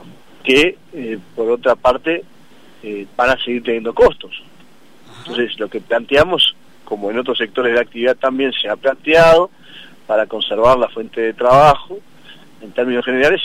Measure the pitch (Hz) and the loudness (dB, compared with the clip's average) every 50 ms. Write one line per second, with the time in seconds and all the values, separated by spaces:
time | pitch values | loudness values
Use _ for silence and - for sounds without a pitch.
0 | - - - - - - - - - - 131 139 151 180 180 - - - - 160 | -20 -20 -20 -20 -20 -20 -20 -10 -2 2 2 2 2 2 -2 -6 -16 -18 -14 -12
1 | 123 113 110 104 - - - - 113 110 120 120 123 131 120 - - 127 127 127 | -10 -10 -10 -10 -12 -14 -8 -4 -2 -2 -2 0 2 0 0 2 2 0 0 0
2 | - 160 165 170 - - - - - - - - - - - - - 107 104 101 | -2 -4 -4 -4 -6 -12 -20 -20 -20 -20 -20 -20 -20 -20 -20 -18 -14 -12 -10 -10
3 | 98 98 - - 123 127 131 123 - 123 120 120 117 123 117 117 110 113 110 - | -12 -12 -4 -2 0 0 0 -2 -2 -6 -6 -6 -4 -4 -4 -4 -4 -6 0 2
4 | 240 - - - - 95 - - - - - - - - - - - - - - | 2 2 2 0 -16 -18 -18 -18 -20 -20 -20 -20 -20 -20 -20 -20 -20 -20 -20 -20
5 | - - - - - - - 120 120 110 - - 107 98 - 110 - - 113 117 | -20 -20 -20 -20 -16 -10 -4 -4 -4 -4 -4 -8 -10 -8 -8 -10 -6 -4 -4 -4
6 | 120 - 139 139 156 185 175 151 - - - - - - - - - - 107 104 | -2 0 2 2 2 2 2 0 0 0 0 -4 -14 -20 -20 -20 -12 -10 -8 -6
7 | 101 98 110 120 123 131 120 110 117 107 - - 127 120 117 120 120 - - 117 | -6 -6 -4 -4 -4 -4 -4 -4 -4 -6 -4 -2 -2 0 0 0 -2 -2 -4 -4
8 | 117 127 127 - - 135 131 131 135 131 120 - - 104 107 - - 135 135 135 | 0 0 0 0 -2 -4 -2 -2 -4 -4 -4 -4 -6 -6 -6 -4 -2 -4 -4 -4
9 | - 147 156 165 165 165 165 165 180 190 _ _ - - - - - - - - | -2 0 4 4 6 6 6 4 4 0 _ _ -20 -20 -20 -20 -20 -20 -20 -18
10 | _ - 110 107 107 98 - 107 101 - 107 104 113 120 131 127 117 104 - 113 | _ -4 -2 -2 -2 -2 -4 -8 -6 -4 -2 2 4 4 4 4 0 -4 -4 -8
11 | 113 110 - 120 113 113 107 - 120 123 127 139 147 151 143 139 - - 185 208 | -12 -10 -6 -4 -4 -4 -4 0 2 4 6 6 6 6 4 2 -2 -14 -16 -16
12 | - - - - - - - - - - - - 110 104 92 - 123 127 123 123 | -18 -20 -20 -20 -20 -20 -20 -20 -20 -20 -20 -20 -20 -12 -6 -4 -2 -2 -2 -4
13 | 120 127 127 127 135 151 190 190 - | -2 -2 -2 0 2 0 0 0 -4